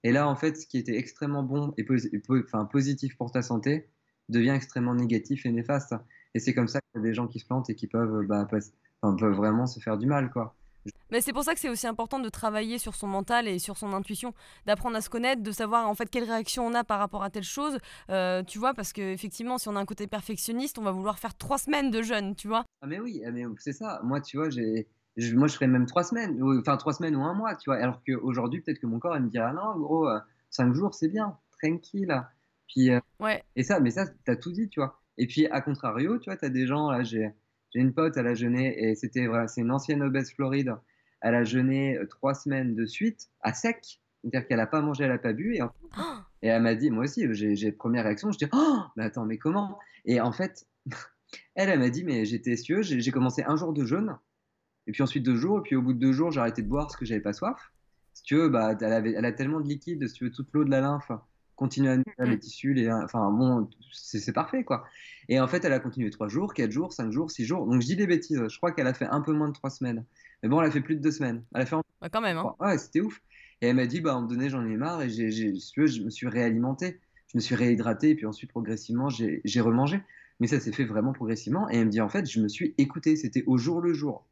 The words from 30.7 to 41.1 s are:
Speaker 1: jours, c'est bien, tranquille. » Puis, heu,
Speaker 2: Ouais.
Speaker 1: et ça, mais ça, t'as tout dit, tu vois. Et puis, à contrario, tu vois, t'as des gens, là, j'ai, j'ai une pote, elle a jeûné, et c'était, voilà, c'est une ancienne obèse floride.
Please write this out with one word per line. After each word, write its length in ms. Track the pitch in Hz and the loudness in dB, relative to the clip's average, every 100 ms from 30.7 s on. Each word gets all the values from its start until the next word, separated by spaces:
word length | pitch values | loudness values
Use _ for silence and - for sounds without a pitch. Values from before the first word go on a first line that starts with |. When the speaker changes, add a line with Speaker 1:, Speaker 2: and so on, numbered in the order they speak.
Speaker 1:
jours, 200 | 127 196 | 4 0
c'est 140 | - 160 | 0 -2
bien, 280 | 208 208 160 _ _ | 0 -4 -6 _ _
tranquille. » 640 | 156 170 - 196 190 135 123 _ _ _ _ | -2 -2 -4 -4 -2 -2 -4 _ _ _ _
Puis, 220 | - 127 | 4 6
heu, 100 | 123 - _ | 6 0 _
Speaker 2:
Ouais. 240 | 214 214 - | -2 -2 -4
Speaker 1:
et 80 | - | -4
ça, 160 | 127 196 | 2 4
mais 120 | 123 | 4
ça, 160 | - 190 - | 2 -4 -4
t'as 100 | - | -2
tout 160 | 120 175 | -2 -2
dit, 180 | 180 220 | -4 -4
tu 120 | - | -2
vois. 200 | 135 - _ - | -4 -4 _ -4
Et 80 | 123 | -2
puis, 180 | - 151 | 2 2
à 140 | 135 | 2
contrario, 580 | 143 139 123 110 156 233 | -2 -2 -2 0 0 -2
tu 120 | - | -4
vois, 60 | 190 | -6
t'as 100 | 143 | -2
des 180 | 127 127 | 0 0
gens, 240 | 143 151 | 2 2
là, 140 | 123 | 0
j'ai, 260 | 120 113 107 - _ _ _ | 0 -2 -2 -4 _ _ _
j'ai 100 | 120 | 2
une 120 | 131 | 2
pote, 240 | 131 160 156 | 4 0 2
elle 100 | 120 | 0
a 80 | |
jeûné, 400 | 117 120 123 131 - | 0 0 2 0 0
et 120 | 110 | 0
c'était, 320 | 110 113 127 123 | 0 -2 -2 0
voilà, 200 | 117 113 | 0 -2
c'est 140 | - | -2
une 100 | 117 | 0
ancienne 320 | 135 - 147 | 0 0 0
obèse 300 | 139 135 127 | 2 0 -2
floride. 420 | - 135 139 127 110 _ _ _ | -2 0 0 0 -4 _ _ _